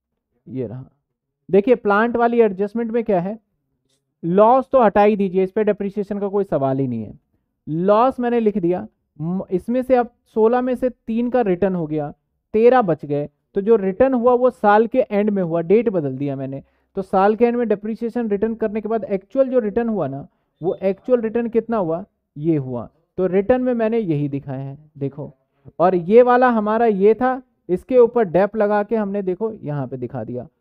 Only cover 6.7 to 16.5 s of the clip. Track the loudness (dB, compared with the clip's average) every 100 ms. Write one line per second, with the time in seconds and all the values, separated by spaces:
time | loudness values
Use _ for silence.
6.7 | -2 -2 -4 -8 -14 _ _ _ _ -8
7.7 | -2 2 2 2 0 -2 0 0 0 -2
8.7 | -4 -6 _ _ -10 -6 -6 -4 -6 -4
9.7 | -4 2 0 0 _ _ 0 2 2 -2
10.7 | -2 -4 -6 -6 -4 -2 0 0 0 0
11.7 | -2 -4 -4 -6 -10 _ _ _ 2 4
12.7 | 4 2 -2 -4 -6 -6 _ _ -4 2
13.7 | 2 2 0 2 2 2 2 2 2 4
14.7 | 4 4 0 0 0 0 0 -2 -2 2
15.7 | 2 2 -2 -4 -4 -6 -6 -8